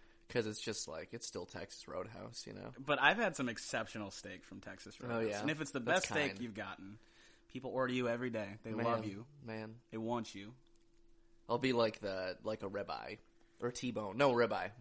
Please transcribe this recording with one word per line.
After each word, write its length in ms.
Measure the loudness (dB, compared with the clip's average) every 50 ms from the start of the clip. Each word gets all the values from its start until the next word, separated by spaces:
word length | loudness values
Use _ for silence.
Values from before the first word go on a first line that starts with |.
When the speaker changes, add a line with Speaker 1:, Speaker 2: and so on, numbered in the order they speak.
| -18 -20 -20 -20 -12 -2
Speaker 1:
'cause 160 | 0 0 2
it's 140 | 2 -2 -2
just, 300 | -4 -2 -2 -2 -4 -4
like, 200 | -6 -8 -8 -8 -8
it's 120 | -8 -8
still 180 | -6 -6 -6 -6
Texas 420 | -6 -6 -8 -8 -8 -10 -12 -10
Roadhouse, 580 | -6 -4 -4 -4 -6 -8 -10 -12 -10 -10 -10 -10
you 80 | -10 -10
know? 180 | -10 -10 -10 -10 -6 0
Speaker 2:
But 160 | 0 4 6
I've 160 | 8 8 8
had 200 | 6 4 2 2
some 100 | 0 -2
exceptional 640 | -2 -2 -4 -4 -2 -2 -2 -2 -2 -4 -6 -6 -6
steak 320 | -8 -8 -10 -10 -10 -12 -12
from 160 | -14 -16 -12
Texas 380 | -12 -12 -12 -12 -14 -14 -14 -10
Speaker 1:
Oh, 60 | -4
Speaker 2:
Roadhouse. 220 | -2 2 2 2 2
Speaker 1:
yeah. 80 | 2 2
Speaker 2:
And 80 | 0 0
if 120 | 0 -2
it's 100 | -4 -4
the 80 | -4 -2
Speaker 1:
That's 220 | 2 4 4 4
Speaker 2:
best 100 | 4 2 2
steak 180 | 2 2 2
Speaker 1:
kind. 100 | 0 -4
Speaker 2:
you've 120 | -6 -6 -6
gotten, 420 | -8 -8 -8 -8 -10 -12 -12 -14 -16 -18 -20 -20 -20 -20 -20 -20 -20 -16
people 240 | -12 -10 -8 -6 -2
order 220 | 0 2 2 2 2
you 160 | 2 2 2
every 200 | 2 2 0 -2
day. 280 | -2 -2 -2 -4 -6 -8 -6
They 80 | -4
Speaker 1:
Man, 140 | -2 0 2
Speaker 2:
love 200 | 2 2 2 0
you. 200 | -4 -6 -6 -10 -14 -16 -14 -10
Speaker 1:
man. 300 | -8 -6 -6 -6 -8 -10 -14 -14 _
Speaker 2:
They 60 | -4
want 380 | -2 0 2 0 0 0 -4 -8
you. 180 | -10 -12 -12 -14 -18 -20 -20 -20 -20 -20 -20 -20 -20 -20 -20 -20 -20 -20 -20 -20 -14 -2
Speaker 1:
I'll 100 | 0 2 4
be 120 | 4 6
like 280 | 6 6 6 4 4 0
the, 340 | -2 -2 -2 0 -2 -2 -4 -2 -2
like, 180 | -2 -2 -2 -2
a 60 | -2
ribeye. 500 | -2 -2 -2 -2 -4 -4 -6 -8 -10 -10 -14 -20 -20 -20 -20 -20 -6 -2 -2
Or 60 | -2
T-bone. 460 | 0 0 -2 -2 0 0 -2 0 4
No, 140 | 6 6 8 8
ribeye. 380 | 8 6 6 4 0 -2 -4 -6 -10